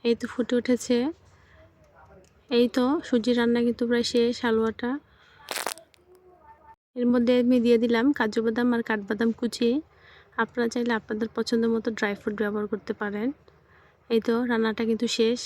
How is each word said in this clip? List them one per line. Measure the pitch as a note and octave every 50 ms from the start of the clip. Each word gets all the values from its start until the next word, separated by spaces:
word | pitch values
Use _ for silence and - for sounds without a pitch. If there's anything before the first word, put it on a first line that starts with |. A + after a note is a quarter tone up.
| -
এই | A#3 A#3 A#3
তো | - A#3
ফুটে | - - B3 - B3+
উঠেছে। | B3 A#3 - B3+ - - - B3 A#3+ B3 D4 E4+ _ _ _ _ _ _ _ - - - _ _ _ - _ _ - - - - - - _ _ _ _ _
এই | C4 A#3+ B3 A#3+
তো | - C4 B3 B3+ D4 E4+ -
সুজির | - - A#3+ G#3+ B3 A#3+ A#3+
রান্না | A#3 A#3 A#3 A#3+ A#3+
কিন্তু | A#3+ A#3 - A#3+
প্রায় | A#3 A#3+ A#3+ A#3 -
শেষ, | - A#3+ A#3 A#3+ B3 - -
হালুয়াটা। | A#3 A3+ A3 A3 A3+ A3 - B3 A#3+ C4+ D4 _ _ _ _ _ _ _ _ - - - - - - - - - _ _ _ _ _ - - _ - F4+ _ - - - _ _ - - _ _ _ _
এর | B3+ B3
মধ্যে | B3 A#3+ B3 A#3+ A#3 B3 B3
আমি | A#3+ A#3+ B3+ B3
দিয়ে | A3+ A#3+ A#3+ A3+
দিলাম | A#3 A#3 A#3 A3+ A#3 C#4+
কাজু | C#4+ - A#3+ A3 G#3+ A#3+
বাদাম | A3 A#3 A3 A#3 A#3+ B3
আর | A#3+ A#3
কাঠবাদাম | A#3 - A3 G#3 G3+ G3 A3 G3+ A#3 A3+
কুচি। | A3 - - A3+ - - A#3+ A#3 B3 D4+ D#4+ _ _ _ _ - - - - _ _ -
আপনারা | A3+ A3+ - B3 A#3 A3+
চাইলে | - B3 A#3+ A#3+ A#3
আপনাদের | G#3+ - - A3 G#3+ A3+ A3 -
পছন্দ | A3+ A3+ - A#3+ A#3 A3+ A#3 A3+
মতো | A3+ G#3+ B3 A3 -
ড্রাই | A3+ G3+ G3+ G3+
ফ্রুট | - A3 G#3 G3+
ব্যবহার | G#3+ G#3 G#3 G#3+ G#3 G3+
করতে | - G3 - - G#3 -
পারেন। | G#3+ G#3 G3+ G#3 A3 C4 D4 _ _ - _ _ _ _ _ _ _ _ _ _ _ _
এই | A#3 A3+ G#3
তো | - A3+ A#3 B3 A#3+
রান্নাটা | A#3+ A3+ A3+ A3 G#3+ - A#3
কিন্তু | A3 A3+ A3 B3 A3+ -
শেষ। | - A3+ A3+ B3 A#3+ -